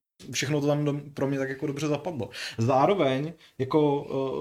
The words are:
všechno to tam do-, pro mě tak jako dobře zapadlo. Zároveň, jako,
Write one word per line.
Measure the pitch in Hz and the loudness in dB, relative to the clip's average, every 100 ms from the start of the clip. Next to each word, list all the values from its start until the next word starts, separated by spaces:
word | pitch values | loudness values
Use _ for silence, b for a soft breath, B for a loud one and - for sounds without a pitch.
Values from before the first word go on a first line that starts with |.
| _ - - | _ -20 -10
všechno | 123 139 151 | -4 -2 0
to | 143 | 2
tam | 147 147 | 2 0
do-, | 143 - | -2 -6
pro | - 139 | -4 -2
mě | 135 | -2
tak | 135 | -4
jako | 135 147 | -4 -6
dobře | 127 151 | -2 -2
zapadlo. | 147 185 143 98 B B - | -2 -4 -6 -8 B B -2
Zároveň, | 117 131 151 202 135 131 156 - b - | 2 6 6 4 2 2 -2 -8 b -6
jako, | 127 156 147 143 - 135 135 151 | 0 4 4 2 -2 -4 -2 -4